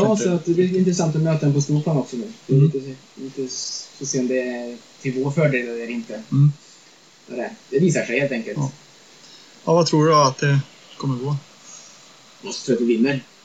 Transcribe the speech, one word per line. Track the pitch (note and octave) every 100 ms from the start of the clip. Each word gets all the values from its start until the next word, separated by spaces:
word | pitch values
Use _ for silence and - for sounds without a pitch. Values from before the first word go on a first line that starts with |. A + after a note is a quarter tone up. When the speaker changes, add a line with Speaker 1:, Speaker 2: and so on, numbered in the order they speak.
| G#3
Speaker 1:
ja, |
Speaker 2:
inte | G#3
Speaker 1:
så | F#3+
att | E3+ E3+
det |
blir | E3+ F#3 F#3
intressant | F#3 F3 D#3+ D#3
att |
möta | D#3+ D3+ D3
den | C#3+
på |
stor | C#3 D3+
plan | D3+ D3+
också | - B2
nu. | G#2+ - -
Det |
är | C#3
Speaker 2:
Mm. | D#3
Speaker 1:
lite, | C#3 C3+ C3 - -
lite | C3+ C3+
s-, | C3 - - - - -
får | C3+
se | C3+
om | B2
det | B2+
är | B2+ A#2+ A#2+ A#2 - -
till | C3+ B2+
vår | C#3
fördel | C#3+ D3 C3+ A#2+
eller | A#2 A#2
inte. | A#2+ A2+ A2 A2
Speaker 2:
Mm. | C3+ D3 C#3+ - - - _ _ _ -
Speaker 1:
Det, | - - - -
det | C3+
visar | F3+ C3 G#2+
sig | A#2+
helt | C#3
enkelt. | A#2+ A2+ G#2
Speaker 2:
Ja. | C#3 - - - - - - - - - -
Ja, |
vad | E3 D#3
tror | D#3+ D3+
du |
då | D#3
att | C#3 C3
det | D3 C#3 C3+ - - -
kommer | C#3+ B2+
gå? | C3+ C#3+ - - - - - - - - - -
Speaker 1:
Måste | - - -
tro | A#2
att |
vi | A#2+
vinner. | A2 C3 C#3 - -